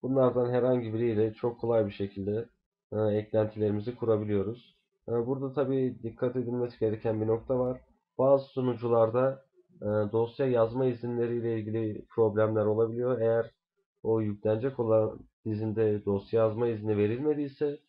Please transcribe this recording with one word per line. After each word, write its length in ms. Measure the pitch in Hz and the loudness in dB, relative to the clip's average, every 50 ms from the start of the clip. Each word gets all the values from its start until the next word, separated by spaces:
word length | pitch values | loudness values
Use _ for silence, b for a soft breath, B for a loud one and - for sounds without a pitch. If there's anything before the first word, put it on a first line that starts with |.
| - | -4
Bunlardan 480 | 127 131 135 131 123 120 123 123 120 | 0 2 4 4 4 4 2 0 2
herhangi 440 | 123 123 120 127 127 123 117 113 107 | 2 2 2 2 2 0 0 -2 -4
biriyle 400 | 110 120 120 113 104 110 110 107 | -2 0 0 2 2 0 0 0
çok 260 | - - 123 117 - | -4 -6 -6 -4 -4
kolay 260 | - 117 117 113 110 | -2 0 2 2 2
bir 60 | 101 101 | 0 -2
şekilde, 560 | - 101 98 - 101 98 98 104 110 117 - _ _ _ _ _ _ _ _ - | -6 -6 -6 -6 -6 -4 -4 -4 -4 -6 -8 _ _ _ _ _ _ _ _ -2
e, 40 | |
eklentilerimizi 1000 | 107 107 107 104 107 107 107 - 110 107 107 - 110 107 104 101 104 104 123 120 | 0 0 2 0 0 -2 0 0 0 0 0 0 0 0 0 0 0 -2 -6 -6
kurabiliyoruz. 800 | - - 113 110 107 107 104 104 101 95 98 117 127 - - _ _ _ _ _ _ _ - | -4 0 0 0 0 2 0 0 0 0 -2 -6 -10 -14 -20 _ _ _ _ _ _ _ -4
E, 40 | 117 | -2
burada 400 | 120 117 120 135 135 135 135 131 | -2 -2 -2 -4 -4 -4 -6 -2
tabii 460 | 147 139 127 135 135 131 127 107 104 - | -2 -2 0 0 0 0 -2 -4 -6 -10
dikkat 340 | 113 110 - - 123 123 | -10 -8 -4 -4 -4 -2
edilmesi 420 | 131 120 117 120 123 123 120 120 - | -2 -4 -4 -2 -2 -4 -4 -4 -2
gereken 420 | 117 110 107 107 - 117 110 110 | -2 -2 -2 -2 -2 -2 -2 0
bir 60 | 110 | 0
nokta 320 | 110 110 113 113 - 131 127 | 0 0 -2 -2 -4 -2 -2
var. 220 | 127 127 127 127 - _ _ _ _ _ _ - | 0 -2 -4 -6 -10 _ _ _ _ _ _ 2
Bazı 260 | 131 135 139 135 135 | 4 6 6 4 2
sunucularda, 1000 | - - 135 127 127 123 110 120 120 117 117 113 110 113 123 127 135 135 - - _ _ _ _ _ _ - - | -2 -6 -2 0 0 -2 -2 0 2 4 4 4 4 4 2 0 0 0 -4 -14 _ _ _ _ _ _ -10 -6
e, 40 | |
dosya 600 | 104 104 107 107 104 104 113 117 117 - - 139 | -2 0 0 0 0 0 -2 -2 -2 -2 -2 0
yazma 400 | 135 123 117 113 113 113 127 131 | 2 4 2 2 2 2 0 0
izinleri 500 | 127 123 117 120 120 120 120 117 117 120 | 0 -2 -2 -6 -6 -2 -2 -2 -2 -2
ile 220 | 120 113 117 113 113 | -2 -2 -2 -2 -2
ilgili 480 | 107 107 107 113 113 110 107 - - _ - | -4 -4 -4 -2 -2 -2 -4 -8 -12 _ 0
problemler 500 | - 113 110 101 107 110 110 110 110 107 | 2 2 2 4 2 2 2 2 2 2
olabiliyor. 560 | 107 107 107 113 113 113 117 123 123 131 113 | 2 2 2 0 0 0 -2 -2 -2 0 0
Eğer 300 | 113 113 113 117 113 117 _ _ _ _ _ _ _ _ _ _ _ | 2 2 2 2 0 -2 _ _ _ _ _ _ _ _ _ _ _
o 180 | 110 110 110 | 0 0 0
yüklenecek 580 | 110 104 104 101 - 107 107 107 110 139 135 - | 0 -2 -4 -2 0 0 0 0 -2 -4 -2 -2
olan 400 | 120 110 110 110 110 104 - - - _ _ _ _ | 0 4 4 4 4 2 -2 -8 -18 _ _ _ _
izinde 600 | 113 110 104 110 110 104 110 110 107 104 104 104 | -6 -4 -2 -2 -4 0 2 2 2 2 0 0
dosya 360 | 101 101 98 101 - - 113 | -2 -2 -2 -2 -2 0 2
yazma 280 | 113 110 107 110 120 120 | 2 2 0 0 -2 -2
izni 280 | 117 107 104 107 107 | -2 -2 -2 -2 2
verilmediyse 840 | 101 104 104 113 123 143 151 151 143 147 139 135 - 151 147 143 147 _ | 2 2 2 0 0 0 -2 0 0 -2 -6 -4 -4 -4 -4 -4 -6 _